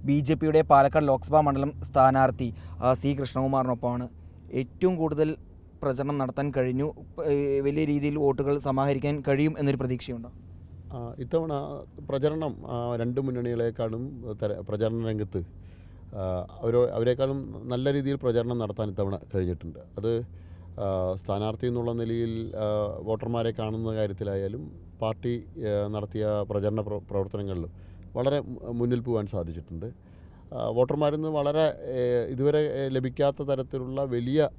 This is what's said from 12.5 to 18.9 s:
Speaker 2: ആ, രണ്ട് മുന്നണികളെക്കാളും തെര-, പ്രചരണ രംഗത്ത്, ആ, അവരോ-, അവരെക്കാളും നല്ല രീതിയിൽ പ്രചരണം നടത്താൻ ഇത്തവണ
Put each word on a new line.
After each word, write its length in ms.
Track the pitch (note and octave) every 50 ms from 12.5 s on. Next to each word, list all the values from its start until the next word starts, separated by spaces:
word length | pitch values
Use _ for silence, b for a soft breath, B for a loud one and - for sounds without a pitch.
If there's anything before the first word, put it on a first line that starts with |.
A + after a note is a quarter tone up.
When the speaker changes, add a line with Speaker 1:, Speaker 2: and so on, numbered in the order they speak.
| A#2+ F#2 - - B2
Speaker 2:
ആ, 200 | A#2+ A#2+ A#2+ A#2+
രണ്ട് 260 | A#2 A#2 A#2+ B2 C3+
മുന്നണികളെക്കാളും 840 | C3+ C3+ B2+ B2 A#2+ A#2+ A#2+ A2+ A#2 A#2 A2 - A#2+ A2 A2 A#2 B2+ C#3 D3 B2 A#2+ A#2+ G#2+ A2 -
തെര-, 180 | - G#2 F#2 F#2+ F#2+
പ്രചരണ 380 | G#2 G2+ A2 A2 A2+ A#2 A2+ A2
രംഗത്ത്, 340 | A2 G#2+ G#2 F#2+ - G2 E2+ - - - B B B B B B B B B B - G#2+
ആ, 20 | F#2+ F#2 F#2 F2+ F2+ - - - -
അവരോ-, 260 | A#2 A#2 A#2+ B2 A#2+ F#2+ G#2+
അവരെക്കാളും 720 | A#2 A#2+ B2 B2+ C3+ C3+ C#3 C#3 C3+ G#2+ G#2+ A2+ A2+ B2 B2
നല്ല 200 | B2 C3 C#3 C#3
രീതിയിൽ 220 | C#3+ C3+ C3+ C#3
പ്രചരണം 420 | C#3 C#3 B2+ A2+ A#2+ A#2 A#2 B2 A#2+
നടത്താൻ 320 | A2+ G2+ G2+ G2+ A2
ഇത്തവണ 280 | G#2